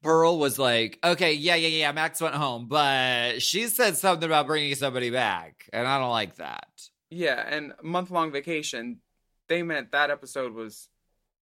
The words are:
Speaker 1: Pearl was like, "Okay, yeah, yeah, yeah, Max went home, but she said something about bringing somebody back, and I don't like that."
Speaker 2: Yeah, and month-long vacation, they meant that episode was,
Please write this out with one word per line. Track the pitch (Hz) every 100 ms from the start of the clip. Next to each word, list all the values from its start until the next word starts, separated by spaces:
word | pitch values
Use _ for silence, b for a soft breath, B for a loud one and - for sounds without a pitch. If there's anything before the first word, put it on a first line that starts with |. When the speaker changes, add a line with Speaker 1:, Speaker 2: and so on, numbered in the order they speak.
Speaker 1:
Pearl | 143 165 165 170
was | 143 120
like, | 131 117 113 -
"Okay, | 170 175 175
yeah, | 151 156 170
yeah, | 160
yeah, | 160 151
Max | 147 160 160
went | 165 143
home, | 147 120 120
but | 147 143 135 127 123 120 120
she | - 180 233
said | - 233 175
something | 190 175 165
about | 156 143
bringing | 156 143 139
somebody | 135 127 123
back, | 123 117 92 82 _ -
and | 110 123
I | 139
don't | 127
like | 117 101 -
that." | 78 52 - _ - _ _
Speaker 2:
Yeah, | 165 165 123 -
and | 151 147 -
month-long | 156 175 180 175 160
vacation, | 143 143 160 147 127 120 117 _ _ _ _ _
they | 170
meant | 170 151 117
that | 143 147
episode | 143 135 139 127
was, | 113 110 101 - _ _ _ _ _